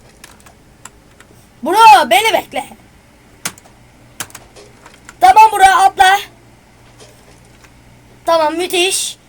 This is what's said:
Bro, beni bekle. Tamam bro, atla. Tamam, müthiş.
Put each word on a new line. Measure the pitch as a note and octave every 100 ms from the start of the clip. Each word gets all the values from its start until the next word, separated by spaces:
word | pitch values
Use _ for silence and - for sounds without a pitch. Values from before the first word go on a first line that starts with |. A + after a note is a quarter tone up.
| - _ - - - - _ _ - - _ - - - _ _
Bro, | C#4 G4+ A4+ F#4+ C#4
beni | F4+ A4
bekle. | F4 - C4+ - - _ _ _ _ _ _ - - _ _ _ _ _ - - - - - - - - - - -
Tamam | F#4 G4 A4
bro, | G4+
atla. | F#4+ F#4 F#4+ F#4+ F#4+ G4+ - - - _ _ _ - - - - - - - - - _ _ _ _ _ -
Tamam, | E4 D4+ D#4+
müthiş. | F4+ F#4 F#4 - - -